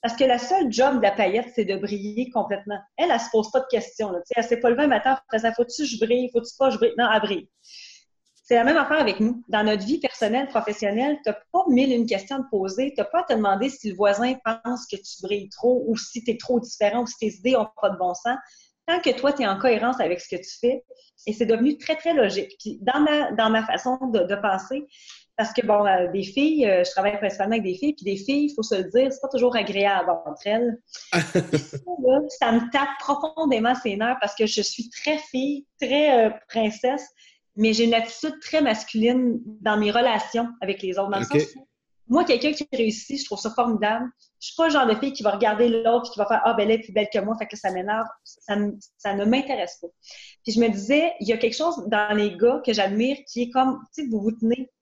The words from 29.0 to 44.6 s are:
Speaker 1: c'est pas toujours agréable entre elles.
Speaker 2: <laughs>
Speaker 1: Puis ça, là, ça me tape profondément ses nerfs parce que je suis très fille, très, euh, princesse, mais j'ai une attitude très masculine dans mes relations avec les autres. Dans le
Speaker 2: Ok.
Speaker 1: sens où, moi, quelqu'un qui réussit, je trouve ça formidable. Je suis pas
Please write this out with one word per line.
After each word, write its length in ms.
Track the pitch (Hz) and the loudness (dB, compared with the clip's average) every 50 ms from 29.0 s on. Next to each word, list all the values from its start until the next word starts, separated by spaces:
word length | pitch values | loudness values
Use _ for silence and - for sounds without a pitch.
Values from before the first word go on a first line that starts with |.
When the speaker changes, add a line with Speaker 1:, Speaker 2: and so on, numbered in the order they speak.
| 262 277 | 2 2
Speaker 1:
c'est 80 | 262 - | 0 -4
pas 80 | - | -8
toujours 280 | 269 277 247 233 247 247 | -4 0 2 2 2 2
agréable 560 | 233 202 196 190 196 202 202 196 190 180 190 170 165 165 | 0 -2 -2 0 2 2 2 2 2 2 0 0 -2 -4
entre 200 | 151 151 - - | -10 -12 -8 -4
elles. 320 | 202 208 226 240 240 226 - _ _ - | -2 0 0 0 0 -2 -4 _ _ -20
Speaker 2:
<laughs> 180 | - - - | -20 -10 -2
Speaker 1:
Puis 480 | - 170 151 - - 185 151 - - 147 | 0 0 0 2 0 -2 0 0 -2 -2
ça, 180 | - - - 139 - 349 359 320 254 | -2 -4 -14 -14 -10 -10 -8 0 2
là, 140 | 247 262 294 302 302 - - | 4 4 4 2 -2 -2 -2
ça 120 | 277 233 233 | 0 2 2
me 180 | 233 240 - | 2 0 2
tape 160 | - 277 285 285 - - | 0 0 0 0 -4 -8
profondément 760 | - - 285 277 - 311 - 320 320 277 254 226 220 240 254 | -4 -2 -2 -2 -2 -6 -4 -2 0 2 2 2 2 2 0
ses 220 | 247 - 233 196 | 0 -2 -4 -2
nerfs 200 | 202 220 233 254 254 | -2 0 -2 0 -2
parce 140 | - 202 - | -2 -4 0
que 100 | - 220 | -2 -2
je 160 | 214 - 220 | 0 0 -2
suis 280 | 202 - - - 226 233 | -4 -4 -6 -8 -12 -12
très 280 | - - - 302 311 | -12 -6 -2 -2 -2
fille, 480 | 302 302 - - 254 262 285 285 277 285 _ _ _ | -2 -4 -6 -4 -4 -2 -2 -4 -6 -8 _ _ _
très, 460 | 285 240 262 294 302 302 269 240 220 | -4 0 2 4 4 6 6 6 6
euh, 20 | 214 220 214 _ | 4 2 -4 _
princesse, 600 | _ - 226 220 214 214 - - 247 277 294 - - _ _ _ _ _ _ _ _ _ | _ -2 -2 -2 -2 -2 -2 -2 -2 -2 -2 -6 -12 _ _ _ _ _ _ _ _ _
mais 160 | 202 214 220 214 | 0 2 2 4
j'ai 120 | 220 233 | 4 4
une 80 | 233 233 | 4 4
attitude 460 | 226 226 226 - - - 311 311 - | 2 0 -2 -8 -6 -6 -6 -6 -8
très 220 | - - - 311 | -10 -2 0 2
masculine 800 | 294 254 220 220 - - - 220 220 240 247 254 254 247 226 - - - - - | 2 2 0 -2 -4 -6 -2 2 2 4 4 4 2 2 0 -2 -6 -10 -16 -4
dans 160 | 208 220 208 | -2 0 2
mes 140 | 208 214 208 | 2 2 2
relations 560 | 208 240 254 254 226 202 - - - 233 233 233 - - | 2 2 2 2 2 0 -4 -2 -2 -4 -4 -4 -6 -8
avec 200 | - 190 196 190 | -6 -6 -6 -6
les 160 | - 185 180 | -6 -4 -2
autres. 120 | 190 196 202 | -2 -2 -2
Dans 100 | 208 196 | -2 -4
le 60 | - | -4
Speaker 2:
Ok. 160 | - 285 147 | 0 0 0
Speaker 1:
sens 140 | - - - | 0 0 -6
où, 120 | - - _ _ _ _ _ _ _ _ | -20 -20 _ _ _ _ _ _ _ _
moi, 160 | _ 233 320 349 | _ 2 2 4
quelqu'un 300 | 339 262 233 254 302 302 | 4 2 2 2 -2 -2
qui 140 | - 302 _ | -2 -6 _
réussit, 480 | 269 254 233 220 214 - - - 277 277 | -2 0 0 0 0 -4 -8 -10 -8 -8
je 60 | - | -6
trouve 140 | - 208 202 | -8 -10 -6
ça 100 | - 220 | -6 -6
formidable. 560 | 226 - 240 240 226 214 208 208 220 233 247 254 - _ _ _ _ _ | -2 0 0 0 0 0 0 0 0 -2 -4 -8 -10 _ _ _ _ _
Je 80 | - | -16
suis 80 | - - | -14 0
pas 120 | - | 2